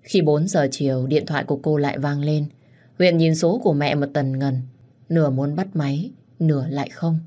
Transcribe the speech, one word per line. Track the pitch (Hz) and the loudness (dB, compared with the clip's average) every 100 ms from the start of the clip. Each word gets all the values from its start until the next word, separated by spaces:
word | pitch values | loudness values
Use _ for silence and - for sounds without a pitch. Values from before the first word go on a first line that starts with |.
Khi | - 196 | 0 2
bốn | 156 147 180 | 4 2 2
giờ | 180 139 | 0 0
chiều, | 135 139 131 131 | 0 -2 -2 0
điện | 147 143 | 0 0
thoại | 147 | -4
của | - 143 | -2 -4
cô | - 151 | 0 0
lại | 143 - | 0 -2
vang | 143 143 | -4 -2
lên. | 143 151 147 - _ _ _ _ | 0 -2 -2 -10 _ _ _ _
Huyền | 180 170 | 2 4
nhìn | 165 | 2
số | 160 170 160 | 4 2 2
của | 202 | 0
mẹ | 147 143 | 0 0
mà | 143 139 | 0 -2
tần | 147 135 131 | -2 -2 -2
ngần, | 139 127 127 - - _ _ | -2 -4 -6 -16 -20 _ _
nửa | 165 151 | 2 2
muốn | 131 143 147 | 0 -2 -2
bắt | 190 160 | -4 -2
máy, | 143 143 220 - _ _ | -2 -2 -6 -10 _ _
nửa | 160 143 151 | 0 0 -2
lại | 143 - | -6 -8
không. | - 165 160 | -4 -2 -2